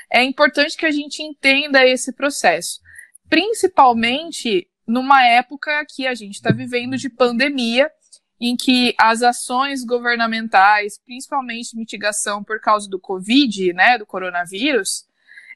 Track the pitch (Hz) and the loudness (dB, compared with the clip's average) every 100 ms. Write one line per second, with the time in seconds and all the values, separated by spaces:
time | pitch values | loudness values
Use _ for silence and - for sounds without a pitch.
0 | - 233 254 262 294 294 302 - 320 294 | -2 0 0 2 2 2 -2 -2 -2 -2
1 | 294 - 311 294 269 269 294 269 254 254 | -6 -10 -12 -2 0 0 2 4 4 2
2 | - - 285 277 208 160 175 - _ - | -4 -4 -4 0 0 0 -4 -14 _ -20
3 | - _ _ 311 403 440 370 - 262 233 | -20 _ _ -2 0 -2 0 4 4 4
4 | 226 269 330 - 240 190 - _ - 240 | 0 -2 -6 -8 -2 -2 -4 _ -4 -2
5 | 262 269 247 233 247 285 - 294 302 - | 4 4 6 4 0 -6 -6 -6 -6 -6
6 | 262 254 202 202 233 220 254 247 247 262 | -4 -6 -8 -4 -2 -2 -2 -6 -4 -6
7 | 254 - 247 233 277 277 233 233 302 - | -8 0 0 2 0 0 0 2 0 -4
8 | _ _ _ _ 240 247 - 247 247 - | _ _ _ _ -4 -2 2 2 2 4
9 | 220 226 240 240 - 247 277 277 233 240 | 2 4 2 0 -4 -2 -2 -4 -4 -4
10 | 240 233 226 220 226 208 196 208 208 - | -2 -2 -2 -4 0 4 6 4 0 -10
11 | _ 247 - 285 247 233 240 226 226 214 | _ -16 -8 -6 -6 -10 -10 -12 -12 -6
12 | 208 208 - 208 208 220 - 214 202 190 | -4 -4 -6 -6 -8 -4 0 0 -2 -10
13 | - 190 185 262 277 196 185 175 208 247 | -8 -8 2 2 2 0 -4 2 4 4
14 | 208 190 185 175 175 196 269 262 196 - | -2 -8 -6 -6 -6 -4 -2 -2 -2 -8
15 | - _ _ - - | -14 _ _ -20 -20